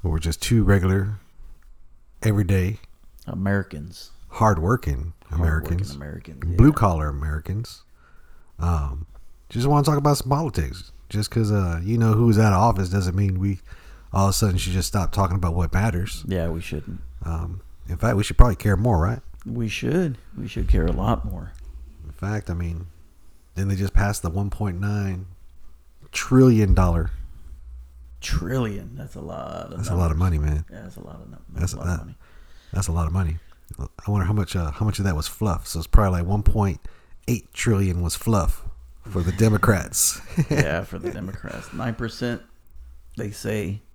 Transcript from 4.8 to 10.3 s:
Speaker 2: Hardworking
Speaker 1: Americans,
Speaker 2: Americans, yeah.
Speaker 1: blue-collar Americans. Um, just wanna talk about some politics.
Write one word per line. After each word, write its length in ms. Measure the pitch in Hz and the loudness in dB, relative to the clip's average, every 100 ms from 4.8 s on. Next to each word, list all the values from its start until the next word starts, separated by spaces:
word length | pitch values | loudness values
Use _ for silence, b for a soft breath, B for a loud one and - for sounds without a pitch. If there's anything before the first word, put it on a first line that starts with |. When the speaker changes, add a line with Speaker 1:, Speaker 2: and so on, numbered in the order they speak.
| - 67 80 - - | 0 -4 -6 -12 -6
Speaker 2:
Hardworking 160 | 78 82 | 0 2
Speaker 1:
Americans, 500 | 78 - 87 98 69 | 2 0 -4 -4 -8
Speaker 2:
Americans, 480 | 73 82 - 69 80 | -12 -14 -16 -8 -2
yeah. 60 | 87 | 8
Speaker 1:
blue-collar 500 | 135 147 107 80 76 | 8 8 2 2 -2
Americans. 760 | 71 76 76 - 101 120 - - b b b b b b - | -4 -4 -6 -6 -8 -8 -14 -20 b b b b b b -4
Um, 460 | 82 80 69 69 80 - - - - | 0 0 -2 -6 -12 -16 -20 -20 -8
just 180 | 117 131 | -2 2
wanna 160 | 147 | 4
talk 140 | 143 147 | 4 4
about 180 | 143 139 | 2 2
some 120 | |
politics. 600 | 131 | 2